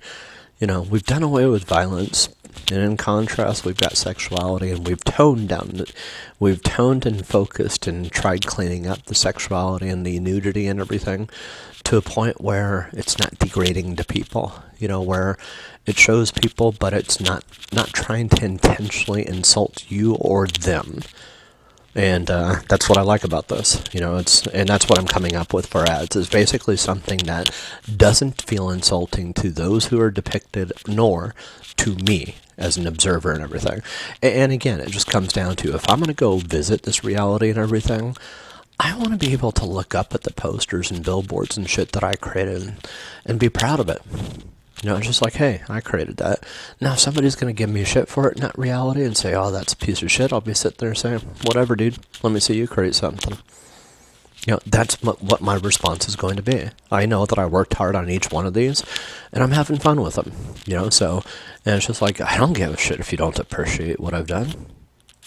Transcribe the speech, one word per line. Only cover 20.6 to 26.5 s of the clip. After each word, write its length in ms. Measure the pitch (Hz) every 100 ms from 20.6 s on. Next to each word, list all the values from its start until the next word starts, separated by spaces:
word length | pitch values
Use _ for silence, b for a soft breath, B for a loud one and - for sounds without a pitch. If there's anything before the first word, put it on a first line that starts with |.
| 87 80 - - - B B B B B B B _ -
And, 340 | 98 90 87
uh, 280 | 90 87 92 -
that's 200 | 98 -
what 120 | 98
I 20 |
like 220 | 98 104
about 240 | 90 82 -
this, 360 | - - - -
you 80 | 92
know, 180 | 85 90
it's, 280 | 87 - -
and 220 | 98 98
that's 180 | 104 -
what 120 | 95
I'm 80 | 92
coming 280 | 98 90 85
up 180 | 85
with 120 | 92 -
for 240 | 80 82
ads, 260 | 78 85 104
is 140 | 85
basically 480 | 107 104